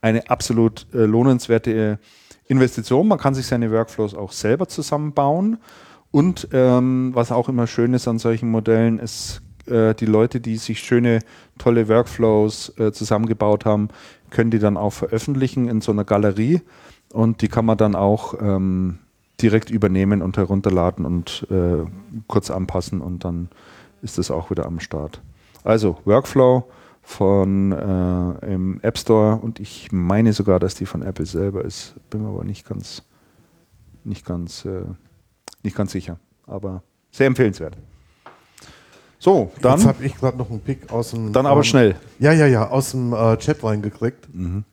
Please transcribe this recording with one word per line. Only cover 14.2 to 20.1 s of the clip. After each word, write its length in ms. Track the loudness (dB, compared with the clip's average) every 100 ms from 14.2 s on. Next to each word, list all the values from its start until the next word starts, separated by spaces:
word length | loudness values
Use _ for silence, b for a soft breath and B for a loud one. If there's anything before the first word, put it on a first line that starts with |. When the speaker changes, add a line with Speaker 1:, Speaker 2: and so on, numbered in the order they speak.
| B
Speaker 1:
können 200 | 0 0
die 100 | 2
dann 180 | 2 0
auch 140 | -4
veröffentlichen 760 | -4 -4 -4 -2 -2 -2 -2 -2
in 140 | -2
so 100 | -2
einer 140 | -2 0
Galerie. 560 | 2 2 0 0 0 -2 b b b b
Und 300 | 0 0 0
die 80 | -2
kann 160 | 0 2
man 120 | 2
dann 160 | 2 2
auch, 400 | 2 0 -2 -6
ähm, 580 | -2 0 0 0 -2 -6 _ _ _ _
direkt 280 | 2 2 0
übernehmen 520 | 0 2 2 2